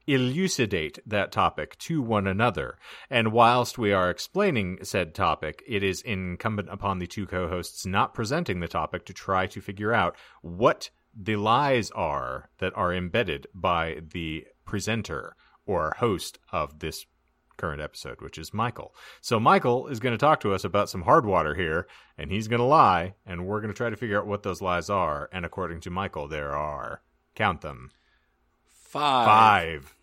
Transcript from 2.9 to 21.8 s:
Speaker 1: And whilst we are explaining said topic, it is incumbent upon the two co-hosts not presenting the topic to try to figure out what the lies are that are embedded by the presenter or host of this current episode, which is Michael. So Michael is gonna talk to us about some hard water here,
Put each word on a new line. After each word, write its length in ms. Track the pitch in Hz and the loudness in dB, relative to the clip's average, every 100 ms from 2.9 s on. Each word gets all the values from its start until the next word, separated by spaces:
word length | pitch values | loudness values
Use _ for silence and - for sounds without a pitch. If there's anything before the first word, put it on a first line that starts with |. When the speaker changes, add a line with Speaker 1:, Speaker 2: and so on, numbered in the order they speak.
| - - | -20 -4
Speaker 1:
And 220 | 123 110 | 0 2
whilst 460 | 110 117 123 123 - | 6 6 6 2 0
we 160 | 107 | 2
are 160 | 98 90 | 4 2
explaining 680 | 87 - 185 208 131 92 92 | 0 -4 0 0 0 -2 -4
said 320 | 95 101 85 - | -4 -2 -2 0
topic, 480 | 90 76 78 76 - | 0 0 -4 -10 -6
it 140 | 104 | -2
is 200 | 98 87 | -2 -2
incumbent 680 | - 98 92 87 117 104 85 | -4 -6 -6 -6 -4 -4 -6
upon 300 | 98 101 92 | -6 -4 -4
the 80 | 87 | -4
two 180 | - 95 | -8 -6
co-hosts 580 | 92 87 90 85 - 92 | -4 -4 -6 -8 -10 -4
not 280 | 95 123 | -2 -2
presenting 460 | - 110 151 - 90 | -2 -4 -4 -4 -4
the 80 | 85 | -4
topic 380 | 85 78 87 - | -4 -4 -6 -12
to 80 | |
try 340 | - - 95 92 | -12 -2 -2 -2
to 140 | - | -6
figure 320 | - 98 104 | -12 -6 0
out 220 | 113 87 - - - | 2 2 -2 -12 -18
what 480 | 82 87 123 - - _ _ 113 | -14 2 2 2 -4 _ _ -10
the 200 | 95 104 | -4 0
lies 560 | 107 120 143 127 95 | 2 4 4 2 0
are 580 | - 85 71 64 65 - _ | -4 -2 -2 -4 -8 -12 _
that 180 | 92 - | -6 -2
are 160 | 90 | -2
embedded 540 | 90 90 110 101 71 - | -2 -2 -2 -2 -4 -8
by 480 | 95 90 87 82 78 80 | -4 0 0 0 -4 -10
the 360 | 90 82 78 - _ - | -8 -6 -6 -10 _ -8
presenter 720 | 104 92 113 101 73 85 - _ _ - | -6 -2 -4 -4 -8 -10 -16 _ _ -4
or 300 | 90 78 - | -2 -2 0
host 400 | 120 90 - - _ | 0 0 -4 -14 _
of 280 | 87 73 76 | -4 -4 -6
this 260 | 80 - - _ _ _ _ - | -8 -8 -14 _ _ _ _ -8
current 260 | 87 73 | -8 -6
episode, 380 | 76 - - 58 | -8 -12 -14 -14
which 180 | 78 - | -14 -14
is 140 | 78 | -10
Michael. 400 | 104 117 - - - - - | -4 -4 -6 -14 -18 -20 -16
So 180 | - 113 | -2 2
Michael 480 | 123 196 165 160 - | 6 4 4 2 0
is 120 | 123 | -4
gonna 160 | 123 113 | -2 2
talk 240 | 147 156 | 4 4
to 120 | 107 | 2
us 120 | 95 98 | 0 0
about 240 | 101 98 | 0 0
some 140 | 98 | 0
hard 200 | 85 156 113 | 4 4 6
water 280 | 90 78 76 | 2 2 0
here, 320 | 85 82 | 0 -2